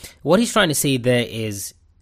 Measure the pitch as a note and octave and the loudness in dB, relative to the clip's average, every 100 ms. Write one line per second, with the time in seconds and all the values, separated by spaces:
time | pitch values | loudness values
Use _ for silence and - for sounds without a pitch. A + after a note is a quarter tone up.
0 | - - C#3 F#3+ A#3+ A3 F3 C3+ D3 B2+ | -20 -8 2 2 4 2 2 0 0 0
1 | B2 B2 A#2 A2+ A2 G2+ - _ _ _ | 2 0 0 -6 -6 -8 -12 _ _ _